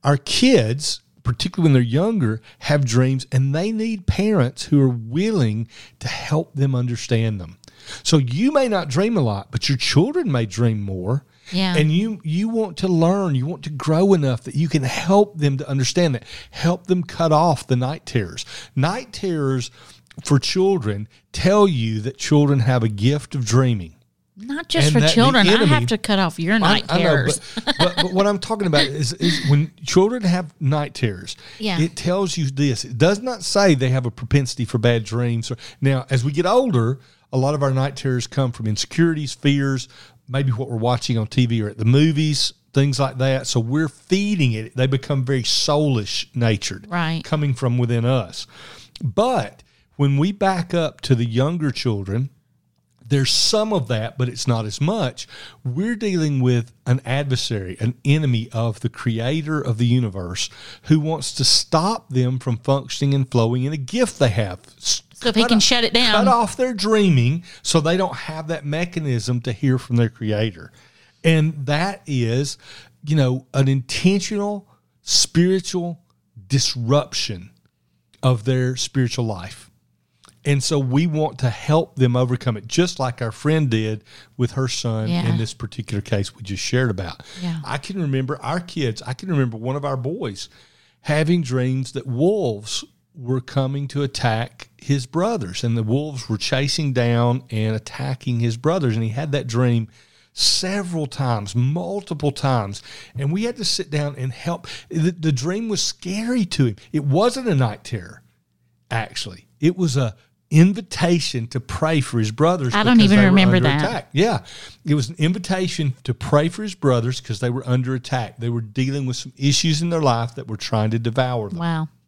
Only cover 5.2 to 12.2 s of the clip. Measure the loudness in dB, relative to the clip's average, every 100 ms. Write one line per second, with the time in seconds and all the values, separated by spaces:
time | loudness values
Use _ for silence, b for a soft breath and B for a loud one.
5.2 | 0 2 0 0 -6 B B _ -10 -8
6.2 | -2 -2 -2 -2 0 0 -2 -4 -2 0
7.2 | 0 -4 -10 -18 B B B B 2 2
8.2 | 2 0 2 2 2 0 0 0 2 2
9.2 | 0 -2 -4 -6 -2 -2 2 4 4 0
10.2 | 0 -2 -2 0 0 0 -4 -6 -2 -4
11.2 | _ B B -2 0 2 2 2 0 -4